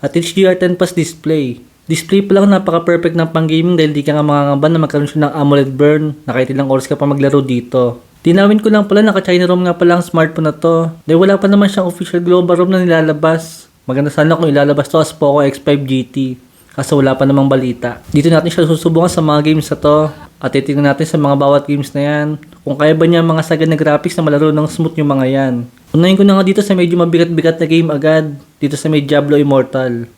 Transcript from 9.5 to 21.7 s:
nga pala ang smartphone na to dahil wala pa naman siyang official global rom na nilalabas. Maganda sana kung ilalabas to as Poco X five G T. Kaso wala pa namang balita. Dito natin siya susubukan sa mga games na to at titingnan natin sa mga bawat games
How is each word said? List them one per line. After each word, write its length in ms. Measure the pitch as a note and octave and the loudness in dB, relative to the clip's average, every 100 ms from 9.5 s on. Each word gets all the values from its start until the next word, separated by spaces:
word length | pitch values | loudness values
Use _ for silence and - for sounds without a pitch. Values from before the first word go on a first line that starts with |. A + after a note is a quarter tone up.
| F3+ F3+ | 0 0
nga 80 | F3 | 2
pala 240 | F3 F3 | 2 2
ang 0 | |
smartphone 480 | E3+ E3 D#3+ E3 D#3 | 0 0 -2 0 -4
na 60 | D3 | -2
to 320 | E3 E3 E3 E3 - | 0 0 -2 -6 0
dahil 160 | E3 | 2
wala 160 | F#3+ G3 | 4 2
pa 80 | G3 | 2
naman 240 | G3+ G3+ | 2 2
siyang 160 | G3 F3+ | 0 -4
official 320 | F3 F3+ F3 | -4 -6 -4
global 400 | F3 F3+ F3 F3 | 0 0 2 0
rom 160 | F3+ | 2
na 80 | F#3+ | 0
nilalabas. 880 | F3+ E3 D#3+ D3+ D#3+ D#3+ D#3+ - - _ - | 2 2 0 0 0 -2 -6 -18 -20 _ -6
Maganda 240 | C3 D3 | -2 -2
sana 240 | C#3 D#3 | 0 2
kung 160 | D#3+ E3 | 2 2
ilalabas 400 | C#3+ C#3+ C#3+ C#3 | 2 2 0 0
to 80 | D#3+ | 0
as 160 | D#3 | -2
Poco 320 | - D3 C#3+ C#3 | 0 0 2 0
X 160 | C#3 | -2
five 240 | - C#3+ C3+ | -2 -2 0
G 160 | C3 | -4
T. 320 | B2 - C3 B2 _ _ _ | -4 -6 -6 -8 _ _ _
Kaso 240 | - C3+ D3 | -10 -2 2
wala 160 | C3+ | 2
pa 80 | C3 C#3 | 2 2
namang 160 | C#3 C#3 | 2 2
balita. 560 | C3 C3 A#2+ A#2+ A#2+ - | 0 -2 -6 -8 -10 -4
Dito 160 | D3 D#3+ | 0 2
natin 160 | D#3+ E3+ | 2 0
siya 160 | - D#3+ | -2 0
susubukan 480 | D#3+ E3+ E3 F3 | 0 0 0 0
sa 80 | E3+ | 0
mga 240 | D#3 D3 D3+ | 0 0 2
games 240 | D#3 C#3+ | 0 -2
na 80 | D3 | -2
to 320 | D3 D3+ D#3 D3 - _ | 0 2 0 -6 -20 _
at 80 | C3 | -4
titingnan 400 | C3+ C3 C#3+ D3 | -4 -2 0 0
natin 160 | - D#3+ | 0 -2
sa 160 | E3 | 0
mga 160 | C#3+ C#3 | 0 2
bawat 320 | C#3 C#3+ | 2 2
games 240 | C#3+ | 0